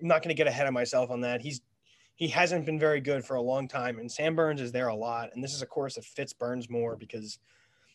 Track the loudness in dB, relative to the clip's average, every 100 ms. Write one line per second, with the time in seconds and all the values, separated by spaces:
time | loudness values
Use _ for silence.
0 | 2 4 4 2 4 4 0 2 2 2
1 | 2 0 -2 -2 -4 -8 -12 _ _ _
2 | _ _ 0 4 4 2 0 2 4 4
3 | 2 -2 0 -2 0 0 -2 -4 -4 -4
4 | -8 -2 2 4 4 2 -2 0 0 0
5 | -2 -4 -6 -8 -6 -6 -4 -4 -4 -6
6 | -10 -8 -8 -4 -4 -4 -4 -2 -2 -4
7 | -8 -10 -10 -14 _ _ _ _ _